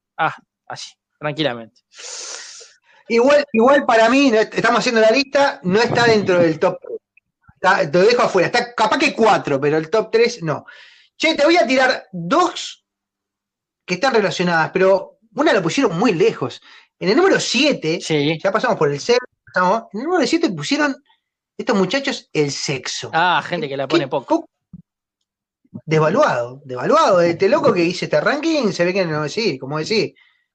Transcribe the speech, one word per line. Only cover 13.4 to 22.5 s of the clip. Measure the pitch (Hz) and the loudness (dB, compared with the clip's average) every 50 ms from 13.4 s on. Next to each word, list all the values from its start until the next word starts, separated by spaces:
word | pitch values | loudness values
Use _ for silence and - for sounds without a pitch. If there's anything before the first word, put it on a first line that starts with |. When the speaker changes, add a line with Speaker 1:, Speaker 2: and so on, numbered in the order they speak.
| _ _ _ _ _ _ _ _ _ | _ _ _ _ _ _ _ _ _
Speaker 2:
que | - 180 | -8 -6
están | 180 269 269 254 | -2 -2 0 0
relacionadas, | 220 196 175 147 - 180 175 170 160 156 147 - | 2 0 0 -2 -2 -2 0 0 0 0 0 0
pero | 180 185 190 196 185 - - - _ _ _ - | 2 2 4 2 2 0 -6 -20 _ _ _ -4
una | 240 294 330 277 | -2 0 2 2
la | - 170 | 0 0
pusieron | 165 - 277 269 208 170 165 | -2 -2 0 0 0 0 0
muy | 226 247 180 | 0 0 2
lejos. | 156 196 226 - - 143 117 - - _ - - - _ _ _ - | 2 2 0 0 -2 -8 -10 -10 -12 _ -20 -20 -20 _ _ _ -6
En | 170 180 | -2 0
el | 220 | 2
número | 320 370 381 277 170 | 2 4 2 2 0
siete, | - - - 233 294 294 226 175 - 156 165 196 | -2 -2 -2 0 0 0 0 -2 -2 -4 -4 -4
Speaker 1:
Sí. | - - 160 147 143 151 165 160 - | -4 -2 -2 0 0 0 -2 -2 -2
Speaker 2:
ya | 196 | -2
pasamos | 196 214 - 247 196 | -2 -2 -2 -2 -2
por | - 160 143 | 0 0 -2
el | 143 139 | -2 -2
cero, | - - 240 247 247 - _ _ _ _ - | -2 0 0 0 0 -6 _ _ _ _ -4
pasamos, | 185 185 180 202 226 226 - - | 0 0 0 0 -2 -4 -8 -12
en | 208 | -10
el | 262 | -6
número | 330 370 349 269 | -2 -2 0 0
siete | - 320 330 339 269 | 0 0 -2 -2 -2
pusieron, | 185 151 143 - 277 311 294 285 269 - _ _ _ _ _ _ _ _ _ _ _ | -6 -6 -6 -4 -4 -2 -2 -2 -4 -6 _ _ _ _ _ _ _ _ _ _ _
estos | - 226 - 233 | -10 -4 -2 0
muchachos, | 196 185 180 220 277 277 285 220 - - _ - | 0 0 0 -2 -4 -4 -4 -8 -8 -10 _ -2
el | 156 147 143 | -2 -2 -2